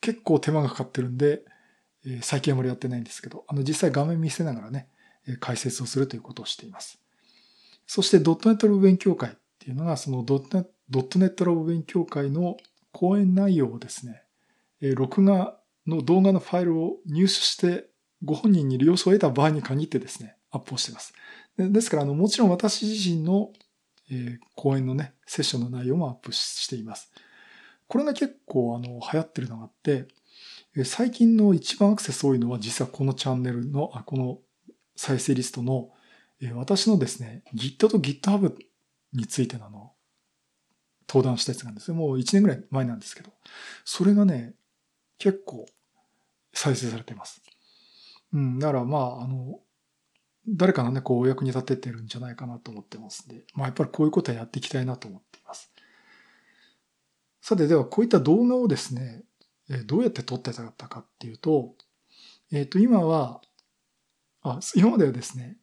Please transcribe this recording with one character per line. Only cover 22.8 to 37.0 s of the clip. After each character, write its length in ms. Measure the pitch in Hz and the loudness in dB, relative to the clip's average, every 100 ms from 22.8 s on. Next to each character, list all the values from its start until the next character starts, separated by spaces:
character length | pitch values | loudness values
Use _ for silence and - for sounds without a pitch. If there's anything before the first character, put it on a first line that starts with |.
| 214 | -4
自 240 | 220 185 | -2 -2
身 120 | 165 | 0
の、 300 | 156 190 214 - _ _ _ _ _ | 2 0 0 -10 _ _ _ _ _
え 40 | |
ー、 240 | 131 123 120 _ | -8 -8 -10 _
講 220 | - 139 135 | -4 0 0
演 80 | 127 | 0
の 80 | |
ね、 200 | 131 143 _ _ | -2 -6 _ _
セ 140 | - | -4
ッ 40 | |
シ 120 | 143 131 | -4 -2
ョ 20 | |
ン 40 | |
の 80 | 120 | -4
内 180 | 127 127 | -4 -2
容 80 | 151 | -2
も 120 | 151 | -2
ア 40 | |
ッ 20 | 120 | -6
プ 160 | - | -10
し-、 60 | 113 - - | -6 -6 -6
し 40 | - | -8
て 80 | 127 | -8
い 80 | |
ま 120 | 110 - | -10 -14
す。 160 | - - _ _ - - - _ _ | -18 -20 _ _ -20 -20 -20 _ _
こ 120 | 240 | -2
れ 60 | |
が 100 | 294 | 0
結 240 | 277 269 - _ | -2 -4 -6 _
構、 300 | 131 120 117 | -2 -2 -4
あ 20 | |
の、 220 | 123 120 | -8 -12
流 180 | 117 156 | -4 -4
行 20 | |
っ 100 | 160 | -4
て 120 | - | -8
る 60 | 123 | -10
の 100 | 113 | -10
が 60 | |
あ 20 | 110 | -16
っ 60 | _ | _
て、 240 | - 139 131 _ _ - - - _ | -2 -2 -4 _ _ -20 -20 -20 _
え 60 | - | -6
ー、 40 | |
最 260 | 131 - 240 | -4 0 -2
近 260 | 240 233 226 | 4 6 8
の 160 | 208 | 6
一 240 | 180 - - | 4 0 2
番 160 | 202 | 4
ア 40 | 208 | 4
ク 60 | |
セ 100 | - | -2
ス 120 | 131 | -2
多 100 | 139 | 2
い 40 | 131 | 2
の 100 | 120 | 0
は、 100 | 123 | -4
実 240 | 107 - | -6 -4
は 60 | 123 | -6
こ 160 | - | -2
の 80 | 135 | -2
チ 140 | 131 135 | 0 -2
ャ 80 | |
ン 80 | 127 | -2
ネ 100 | 127 | -2
ル 140 | 120 123 | -4 -4
の、 240 | 139 151 | -2 -4
あ、 100 | 123 | -6
こ 120 | - 131 | -8 -4
の 240 | 127 131 _ _ - - _ - | -4 -6 _ _ -20 -20 _ -12
再 240 | - 131 | -4 -2
生 140 | - | 0
リ 80 | 131 | 0
ス 100 | 123 | -2
ト 100 | - | -6
の、 280 | 123 131 117 _ _ _ _ _ | -2 -2 -4 _ _ _ _ _
え 60 | 127 | -10
ー、 80 | |
私 320 | 120 131 196 220 | -8 -2 0 4
の 120 | |
で 80 | 202 | 4